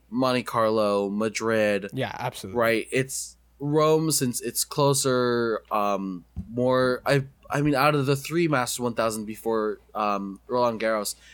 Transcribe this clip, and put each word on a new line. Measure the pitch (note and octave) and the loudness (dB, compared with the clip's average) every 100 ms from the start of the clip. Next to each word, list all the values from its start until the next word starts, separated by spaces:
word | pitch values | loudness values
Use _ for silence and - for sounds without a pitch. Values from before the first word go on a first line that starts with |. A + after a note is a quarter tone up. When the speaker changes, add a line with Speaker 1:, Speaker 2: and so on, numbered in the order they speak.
| - | -6
Speaker 1:
Monte | A2+ C3 B2+ | -2 0 0
Carlo, | A2 A#2+ A2 A2 G#2 G2+ G2+ | -2 0 2 4 2 2 0
Madrid. | G#2 A2 G#2+ A2+ A2 G#2+ G2+ F#2+ | -2 -2 -2 0 2 2 0 -4
Speaker 2:
Yeah, | C3 A#2 - | -6 -6 -6
absolutely. | B2 - G2 A#2+ | -8 -8 -6 0
Speaker 1:
Right? | A2+ A2+ - | 2 2 0
It's | B2+ C3+ - - - _ - | -2 -2 -6 -10 -14 _ -8
Rome, | C#3+ D3+ D#3 D#3+ D#3+ | -2 2 4 4 2
since | C#3 B2+ A#2 | 0 0 -2
it's | A#2 - | -6 -4
closer, | - - C#3+ C#3 C3+ B2+ B2 A#2+ A#2 G#2+ - | -4 2 2 4 2 2 2 2 0 -2 -2
um, | G#2+ G2+ G2 F#2+ F2+ - - - | 0 0 0 -4 -8 -12 -14 -8
more, | A#2+ B2+ B2+ B2+ B2 - | -2 2 2 2 0 2
I | C#3 C3+ - - | 2 0 -10 -6
I | C#3+ | 0
mean, | D3 | 2
out | C#3 D3 | 2 2
of | D3+ C3+ | 0 0
the | C#3 | 0
three | C#3 E3 E3+ | -2 -2 0
Masters | C#3 A#2+ - | 0 0 -2
one | B2 | -4
thousand | A#2 A2+ A2 G#2+ | 0 -2 -2 -6
before, | G#2+ A2+ A2+ G#2+ G2 _ | -6 -2 0 0 -4 _
um, | G#2 G#2+ G2+ G2 G2 - | -4 -2 -2 -4 -10 -4
Roland | B2 A#2+ A2 | 0 0 0
Garros, | A2 A2 G2+ - - | 0 -2 -2 -8 -14